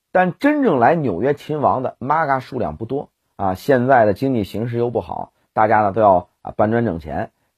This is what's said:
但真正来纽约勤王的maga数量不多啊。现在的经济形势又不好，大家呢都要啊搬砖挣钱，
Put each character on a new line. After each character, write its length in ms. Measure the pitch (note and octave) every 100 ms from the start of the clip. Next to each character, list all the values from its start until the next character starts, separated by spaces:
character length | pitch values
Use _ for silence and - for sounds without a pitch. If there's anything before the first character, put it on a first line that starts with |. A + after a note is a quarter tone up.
| _
但 260 | F#3 F3+ -
真 240 | C#4 D4+
正 160 | C4 C#3+
来 160 | A#2 E3+
纽 280 | C#3 E2+
约 120 | B2 D3
勤 260 | - D3+
王 220 | A#2 A2
的 140 | B2+ -
maga 400 | B2+ D3+ D#3 C3+
数 180 | B2 C3
量 180 | F2+ D#2
不 100 | A2+
多 240 | C3+ - _ _ _
啊。 180 | G2 F#2
现 320 | - C3+ B2
在 180 | C3+ G#2+
的 100 | F#2+
经 200 | C3+ B2+
济 80 |
形 260 | F#2+ G2+ A#2+
势 100 | A#2+
又 120 | A#2+
不 100 | A2+
好， 320 | F2 G1+ - _ _
大 160 | - G#2+
家 120 | A2
呢 120 | G#2+
都 80 | G2
要 280 | G#2 F#2 - _
啊 100 | - -
搬 140 | G#2+
砖 140 | A#2 A#2
挣 140 | E2+
钱， 320 | D#2 D2+ A2 _ _